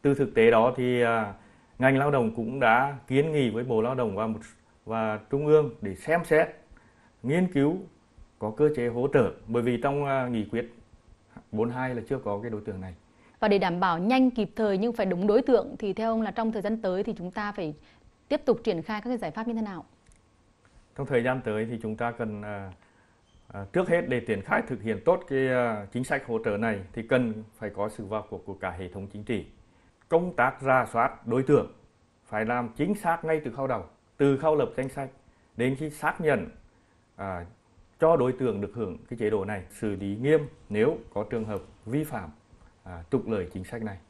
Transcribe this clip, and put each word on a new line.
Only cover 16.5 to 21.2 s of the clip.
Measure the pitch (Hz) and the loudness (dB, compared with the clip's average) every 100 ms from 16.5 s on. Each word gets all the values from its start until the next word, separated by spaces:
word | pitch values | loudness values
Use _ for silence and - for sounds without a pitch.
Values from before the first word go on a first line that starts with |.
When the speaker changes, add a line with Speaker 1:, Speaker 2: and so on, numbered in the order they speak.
Speaker 2:
thời | 220 | -2
gian | 196 220 | -2 -2
tới | 202 185 | -2 -2
thì | 202 180 | -2 -6
chúng | 175 | -8
ta | 214 208 | -6 -6
phải | 202 160 151 - _ _ _ _ | -6 -6 -8 -18 _ _ _ _
tiếp | 294 | -2
tục | 277 214 | 2 2
triển | 226 170 | 0 -2
khai | 156 214 | -4 -6
các | 240 | -4
cái | 247 | -4
giải | 185 | -4
pháp | 214 226 | -6 -6
như | |
thế | 226 | -4
nào? | 208 180 - _ _ - _ _ _ _ _ - _ - | -6 -8 -14 _ _ -20 _ _ _ _ _ -20 _ -10
Speaker 1:
Trong | 135 | 0
thời | 127 | 2